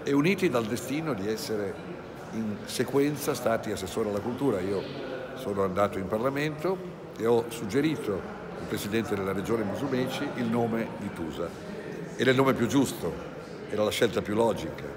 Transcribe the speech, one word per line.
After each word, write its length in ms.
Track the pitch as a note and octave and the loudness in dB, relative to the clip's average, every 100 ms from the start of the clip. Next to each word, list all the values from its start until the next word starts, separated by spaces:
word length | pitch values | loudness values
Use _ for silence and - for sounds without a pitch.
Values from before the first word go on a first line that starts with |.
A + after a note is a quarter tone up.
e 80 | - | 4
uniti 380 | C#3 D3+ G3+ F3+ | 4 4 4 4
dal 160 | B2 A2 | 2 0
destino 480 | A#2 - C#3+ D#3+ | -2 -2 -2 0
di 140 | A#2 G2 | -2 0
essere 460 | A2 - G#2+ G2+ E2 F2+ F2 - - - | -2 -2 -2 -2 -4 -8 -10 -10 -12 -8
in 240 | A2 A2 G2+ - | -4 -2 -4 -6
sequenza 680 | - B2 C#3 C#3+ C#3+ - | -2 2 4 4 2 -2
stati 380 | C3+ A#2 A2+ G#2+ | 0 2 2 0
assessore 380 | F#2+ F#2 - A2 | -4 -2 0 0
alla 100 | G2+ | 0
cultura. 400 | G#2 A#2+ C#3 G2+ | -2 0 2 2
Io 480 | F#2 G2 D#2 - - - - - | 2 0 -2 -6 -6 -6 -8 -6
sono 280 | - G2 | -4 0
andato 340 | G2 F2+ G2+ G2 | 2 4 2 2
in 100 | F#2 | -2
Parlamento 720 | G#2+ B2+ C#3 D3+ D3 F3 F#3 - - - - | 0 2 0 -2 -2 -2 -2 -4 -10 -12 -2
e 80 | A2 | 4
ho 200 | A#2 A#2 | 4 4
suggerito 640 | - G#2+ A2 D3 D3+ - F#2+ - - - - | -4 0 2 2 0 0 -2 -2 -8 -10 -8
al 60 | F2 | -4
Presidente 480 | G#2+ G#2 A2 G#2+ G2+ | -4 0 0 0 0
della 160 | F#2+ | 0
Regione 320 | G2 F#2 A2+ | 0 0 0
Musumeci 640 | G2+ F#2+ C#3 B2+ B2 - C#3+ B2+ | 0 0 0 0 0 -2 -4 -2
il 100 | A#2 | 0
nome 420 | A#2 A#2 A2+ A2 - | 2 2 0 -2 -4
di 120 | G2+ | -6
Tusa. 340 | E2+ D#2+ D2+ E2+ - - - - - - - | -6 -6 -4 -6 -6 -10 -10 -8 -8 -8 0
Era 140 | B2 | 4
il 40 | C3 | 6
nome 180 | C3+ | 6
più 140 | G#2+ A2+ | 4 4
giusto, 460 | C3+ C3 - F2 - - - - - - | 4 2 0 -4 -4 -8 -10 -12 -12 -6
era 140 | G#2 | 0
la 80 | G#2+ | 0
scelta 300 | - A#2+ F#2+ | 4 2 2
più 140 | F#2 G#2+ | 0 2
logica. 480 | A#2 F#2 E2 - D2 | 4 2 -4 -6 -8